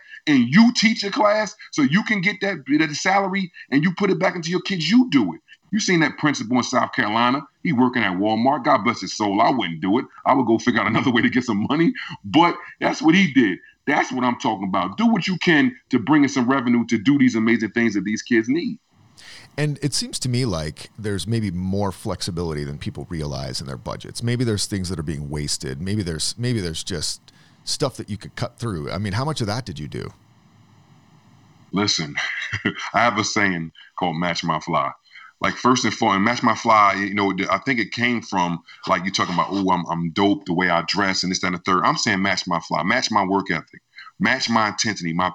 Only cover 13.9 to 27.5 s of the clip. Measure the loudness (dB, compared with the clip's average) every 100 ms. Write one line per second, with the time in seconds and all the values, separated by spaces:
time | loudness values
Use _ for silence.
13.9 | -2 -2 0 0 0 -2 -2 -2 -2 -2
14.9 | 2 2 2 0 0 2 4 4 0 _
15.9 | -2 4 4 4 2 2 2 2 2 2
16.9 | 0 2 4 4 4 2 2 0 0 0
17.9 | 0 -2 -4 0 0 2 -2 -2 -8 _
18.9 | _ _ -20 -20 -20 -10 -2 -2 -2 -2
19.9 | -2 -6 -6 -2 0 0 -2 -4 -10 -16
20.9 | -10 -4 -4 -2 -2 0 -2 -2 0 -2
21.9 | -4 -6 -6 -4 -4 -4 -4 -6 -8 -10
22.9 | -10 -8 -6 -6 -6 -8 -8 -10 -10 -10
23.9 | -12 -12 -6 -2 0 0 -2 -2 -4 -4
24.9 | -6 -6 -6 -6 -6 -4 -6 -6 -6 -4
25.9 | -2 -2 -4 -6 -4 -4 -2 -4 -6 -8
26.9 | -6 -6 -8 _ _ _